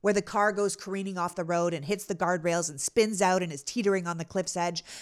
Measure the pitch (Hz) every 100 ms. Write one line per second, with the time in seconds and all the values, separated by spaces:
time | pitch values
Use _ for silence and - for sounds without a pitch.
0 | 202 202 - 208 208 196 202 - - 190
1 | 196 185 175 - 165 170 175 170 143 196
2 | - 180 175 180 165 170 156 143 - -
3 | 214 202 190 185 180 143 - - 202 196
4 | 175 170 165 190 175 180 175 170 - -